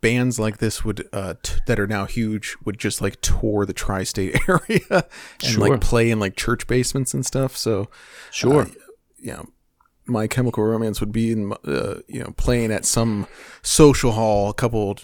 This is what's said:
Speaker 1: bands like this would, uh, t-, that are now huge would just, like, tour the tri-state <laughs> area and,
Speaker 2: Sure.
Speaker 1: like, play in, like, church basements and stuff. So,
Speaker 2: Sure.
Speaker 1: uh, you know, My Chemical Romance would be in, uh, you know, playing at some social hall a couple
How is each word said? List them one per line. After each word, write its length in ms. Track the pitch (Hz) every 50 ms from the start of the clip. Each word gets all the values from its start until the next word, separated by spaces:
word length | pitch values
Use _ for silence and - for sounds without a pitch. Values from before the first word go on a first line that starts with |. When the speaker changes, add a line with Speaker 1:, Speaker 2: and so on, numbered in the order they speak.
Speaker 1:
bands 380 | - 113 120 123 123 127 117 113
like 180 | 107 110 104 -
this 260 | - 110 - - -
would, 240 | 110 101 101 - - -
uh, 220 | 101 95 92 85 - _
t-, 160 | - - - - -
that 120 | 120 104
are 80 | 101 98
now 180 | 104 101 98
huge 500 | - - 120 113 107 107 104 - - - - -
would 120 | - 101 -
just, 220 | - 107 - -
like, 180 | - 98 - -
tour 440 | - - - - - 110 104 104 101
the 80 | 98 92
tri-state 680 | - - - 101 95 95 - - 107 95 92 - - -
<laughs> 40 | -
area 320 | 190 165 - - 226 170 - -
and, 140 | 208 185 - - - - - - - _ -
Speaker 2:
Sure. 260 | 120 117 107 - -
Speaker 1:
like, 120 | 139 113
play 280 | - - - 117 117 117
in, 100 | 117 110
like, 160 | 104 95 95
church 320 | - - - 120 117 - -
basements 460 | 120 127 123 - - 139 131 - -
and 120 | 139 131
stuff. 300 | - - 135 135 131 -
So, 340 | - - 127 110 95 101 - - - - - - - - -
Speaker 2:
Sure. 300 | - - - 120 139 151 113
Speaker 1:
uh, 20 | - - - - - - _ _ _ _ -
you 140 | - - -
know, 120 | - - - _ _ _ _ _ _ _ _ _ _ _ -
My 180 | 123 107 110 110
Chemical 360 | - 127 123 120 113 - 107
Romance 360 | 107 113 110 113 110 101 -
would 100 | - 104
be 200 | 107 113 113 113
in, 220 | 113 110 101 98 101 - -
uh, 300 | - 71 65 - - - - - -
you 140 | - 123 123
know, 100 | - -
playing 360 | - - - 123 120 117 110
at 140 | 110 98 -
some 420 | - - 120 113 117 110 101 95 - - - - - - -
social 520 | _ - - - 156 147 131 - - 123 107
hall 360 | 110 113 110 107 104 101 101
a 40 | 104
couple 440 | - - 117 120 110 104 98 101 -